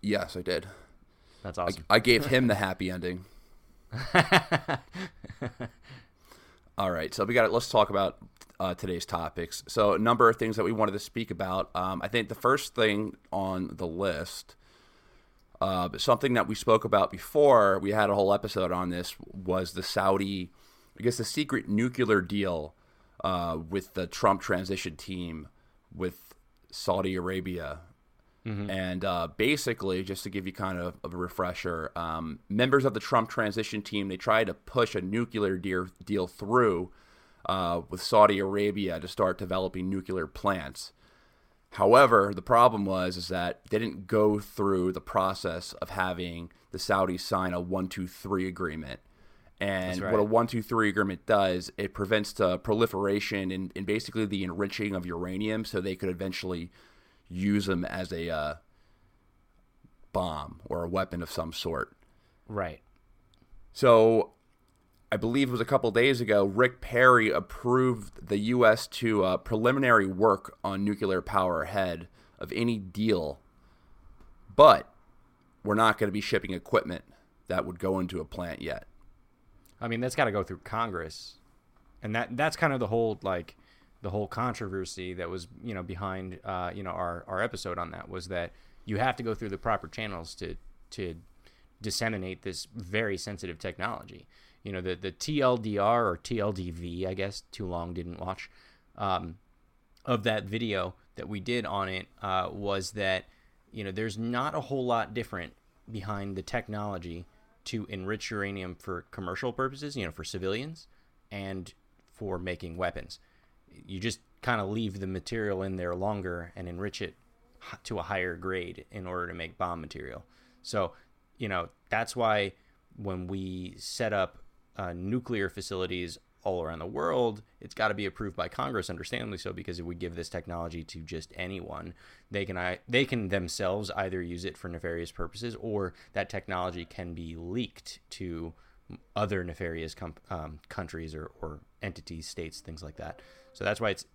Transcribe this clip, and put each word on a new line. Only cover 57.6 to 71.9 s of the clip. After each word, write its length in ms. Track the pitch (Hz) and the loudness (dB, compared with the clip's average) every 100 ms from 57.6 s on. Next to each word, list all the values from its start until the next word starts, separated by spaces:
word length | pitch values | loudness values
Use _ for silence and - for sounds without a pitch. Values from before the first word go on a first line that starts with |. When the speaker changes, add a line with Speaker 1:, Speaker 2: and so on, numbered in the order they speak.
| 95 | 2
Speaker 1:
them 180 | 90 | 0
as 280 | 87 95 90 | 0 -4 -6
a, 160 | 87 85 | -4 -4
uh, 240 | 80 76 73 _ _ _ _ _ _ _ _ _ _ _ _ _ _ - | -2 -2 -6 _ _ _ _ _ _ _ _ _ _ _ _ _ _ -6
bomb 480 | - 90 78 71 82 - | -2 -2 -4 -8 -12 -8
or 180 | 85 | -4
a 40 | 85 | -2
weapon 340 | 92 95 87 | -2 -2 -4
of 80 | 85 | -6
some 220 | - 82 | -6 -6
sort. 440 | 82 85 78 - _ _ _ _ _ _ | -6 -4 -4 -4 _ _ _ _ _ _
Speaker 2:
Right. 340 | 104 90 76 _ _ _ _ _ _ _ - - | -6 -6 -8 _ _ _ _ _ _ _ -20 -18
Speaker 1:
So 600 | - 131 117 113 113 - _ _ _ _ _ _ _ _ | 2 8 10 10 8 4 _ _ _ _ _ _ _ _
I 60 | 107 | -2
believe 320 | 113 123 135 | 0 2 2
it 40 | |
was 80 | 120 | 2
a 40 | |
couple 260 | 117 135 120 | 2 4 4
days 300 | 107 127 127 | 6 6 4
ago, 240 | 113 104 | 4 6
Rick 360 | 101 98 127 123 | 6 4 4 2
Perry 500 | - 120 127 123 110 | -2 8 10 10 8
approved 1000 | 85 92 - 123 127 127 117 107 - - | 2 -2 -4 4 6 6 2 -4 -14 -2
the 100 | 101 | 0
U 280 | 107 123 117 | 2 6 8
S 200 | 113 - | 8 2
to, 360 | - 120 107 | -2 2 4
uh, 120 | 92 92 | 4 2
preliminary 680 | - 113 117 135 131 113 95 | 0 2 4 4 6 6 6
work 520 | 92 110 98 - - | 4 6 6 0 -8
on 220 | 95 98 | -4 0
nuclear 380 | 101 101 101 92 | 0 0 2 0
power 400 | - 101 92 85 | 2 2 4 2
ahead 460 | 73 104 95 | 0 0 0